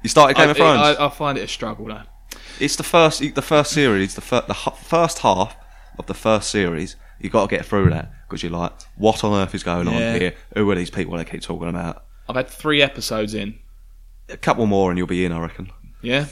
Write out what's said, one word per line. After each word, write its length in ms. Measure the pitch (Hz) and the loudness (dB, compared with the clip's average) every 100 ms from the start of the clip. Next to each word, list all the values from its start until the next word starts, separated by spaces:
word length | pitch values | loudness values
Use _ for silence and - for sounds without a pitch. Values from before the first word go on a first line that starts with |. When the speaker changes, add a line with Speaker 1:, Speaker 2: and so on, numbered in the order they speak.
Speaker 1:
You 80 | 214 | 4
started 260 | 156 143 | 6 8
Game 120 | 135 151 | 8 4
Speaker 2:
I, 40 | |
Speaker 1:
of 60 | 143 | 6
Thrones? 400 | 160 139 147 143 | 6 6 4 2
Speaker 2:
I, 60 | |
I 40 | 143 | -2
find 280 | - 147 135 | -2 -4 -4
it 40 | |
a 40 | 104 | -6
struggle, 380 | - 110 101 | -8 -8 -8
though. 160 | 110 107 - - - - - - | -12 -14 -16 -20 -20 -20 -18 -4
Speaker 1:
It's 160 | 143 | -2
the 60 | - | -2
first, 380 | 156 175 160 - 143 | 2 4 4 2 -4
the 60 | - | -4
first 280 | - 151 143 | 2 2 2
series, 440 | 151 139 98 98 | 2 4 2 0
the 60 | - | -4
fir-, 220 | - 123 - | -2 -2 -2
the 60 | 104 | -6
h-, 80 | - - | -6 -8
first 360 | - 165 165 - | -2 0 2 2
half 360 | 120 92 98 - - - - - | 2 2 -2 -6 -20 -20 -18 -16
of 80 | 90 | -12
the 80 | |
first 340 | 95 110 107 - | -4 0 0 0
series. 460 | 107 90 82 92 - - - | 0 0 -2 -8 -12 -20 -12
You 100 | 95 | -2
gotta 180 | 113 101 | 0 0
get 80 | 95 | -2
through 280 | - 104 90 | -2 2 2
that 200 | 78 - - - | 2 -6 -16 -14
'cause 120 | - | -10
you're 80 | 87 | -8
like, 200 | 85 87 - - | -6 -6 -8 -20
"What 280 | - 104 - | 2 2 2
on 100 | 107 101 | 0 0
earth 140 | 92 | -2
is 80 | 98 | -4
going 240 | 90 87 87 | -4 -2 -2
on 60 | |
Speaker 2:
Yeah. 240 | 113 113 90 | -2 -2 -2
Speaker 1:
here? 160 | 90 - - | -4 -6 -8
Who 140 | 101 104 | -2 0
are 40 | |
these 140 | 90 87 | 0 -2
people 260 | - 85 | -6 -6
they 80 | 85 | -6
keep 180 | 82 82 | -8 -12
talking 280 | - 82 85 | -10 -8 -6
about?" 340 | 87 85 - - - - | -6 -8 -10 -20 -20 -8
Speaker 2:
I've 80 | |
had 140 | 123 131 | -6 -6
three 320 | - 151 147 | -6 0 2
episodes 520 | 139 - - 110 107 | 2 0 -6 -4 -4
in. 260 | 107 98 113 - - - - - - - | -4 -8 -12 -20 -20 -20 -20 -20 -20 -20
Speaker 1:
A 80 | - | -6
couple 280 | - - | -2 0
more 240 | 110 98 95 | 2 2 2
and 80 | 90 | 0
you'll 100 | 87 | -2
be 160 | 90 | -2
in, 80 | 90 | -2
I 80 | 82 | -2
reckon. 320 | 82 - 92 - - - | -6 -10 -16 -16 -20 -12
Speaker 2:
Yeah. 240 | 120 135 147 | -4 -4 -4